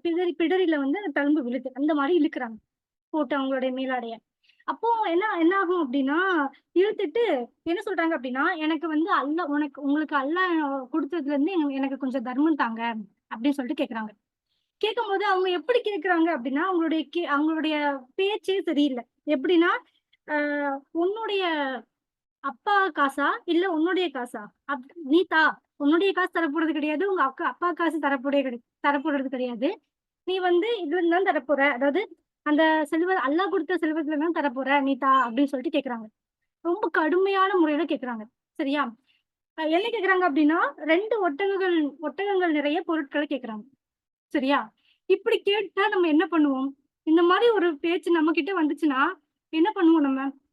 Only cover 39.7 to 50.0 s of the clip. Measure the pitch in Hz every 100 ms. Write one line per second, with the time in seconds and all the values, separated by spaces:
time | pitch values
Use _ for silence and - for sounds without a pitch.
39.7 | 339 466 453 381 370 359 285 302 339 523
40.7 | - 302 339 440 453 349 277 392 392 370
41.7 | 330 285 - 294 294 403 381 349 302 294
42.7 | 339 339 320 277 294 294 269 226 214 -
43.7 | _ _ _ _ _ _ 302 262 269 -
44.7 | _ _ _ - 381 453 427 392 415 392
45.7 | 381 427 403 339 302 359 330 294 262 277
46.7 | - _ _ 311 330 349 392 480 403 349
47.7 | 285 339 370 370 339 311 330 285 370 302
48.7 | 285 311 262 311 - _ _ _ 320 381
49.7 | 392 330 330